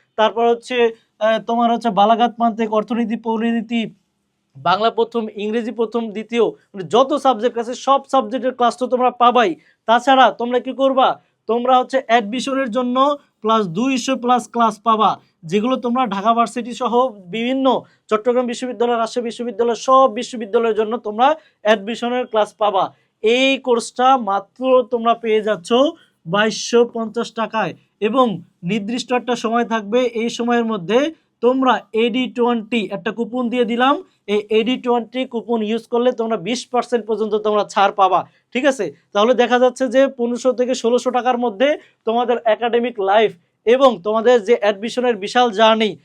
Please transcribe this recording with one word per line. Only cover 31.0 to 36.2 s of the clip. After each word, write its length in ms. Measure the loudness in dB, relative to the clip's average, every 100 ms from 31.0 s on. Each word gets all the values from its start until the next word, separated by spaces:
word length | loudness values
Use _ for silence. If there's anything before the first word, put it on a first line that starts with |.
| 0 -6 _ -2
তোমরা 400 | 0 2 2 0 -2
এডি 340 | 0 0 0 -4
টোয়েন্টি, 640 | -2 0 0 -2 -4 -4
একটা 200 | -6 -6
কুপন 380 | -6 -6 -4 -2
দিয়ে 160 | 0
দিলাম, 400 | 0 2 2 0 -4 _ -4
এই 200 | -4 0
এডি 260 | 0 0 -2
টোয়েন্টি 480 | 0 -2 -2 -6
কুপন 380 | -6 -6 -4 -4
ইউজ 240 | -2 -4 -2
করলে 260 | 0 0
তোমরা 240 | 0